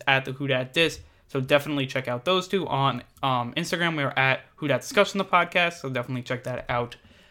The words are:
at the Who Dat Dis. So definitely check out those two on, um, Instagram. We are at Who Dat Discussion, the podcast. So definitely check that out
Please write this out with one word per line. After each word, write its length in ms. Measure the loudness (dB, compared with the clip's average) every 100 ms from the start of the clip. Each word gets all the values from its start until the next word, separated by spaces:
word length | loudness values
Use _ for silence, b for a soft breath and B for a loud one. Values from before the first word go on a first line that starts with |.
| 2
at 180 | 2 0
the 60 |
Who 160 | -6 -2
Dat 260 | -2 0
Dis. 260 | 2 2 0 b b b
So 120 | -4
definitely 460 | 2 2 2 -4 -2
check 220 | -4 -4
out 180 | -4 0
those 220 | 0 0
two 200 | -2 0
on, 360 | 2 2 0 -6 -4
um, 320 | 0 0 -2
Instagram. 420 | -4 -2 0 0 0
We 80 |
are 140 | 0 2
at 240 | 2 2 -4 -6
Who 120 | -2
Dat 140 | -2
Discussion, 380 | 0 2 2 2
the 60 | 2
podcast. 480 | 2 2 2 0
So 160 | -2 -6
definitely 340 | -4 -4 -6
check 200 | -4 -6 -6
that 200 | -8 -4
out 280 | -2 -2 -8 b b b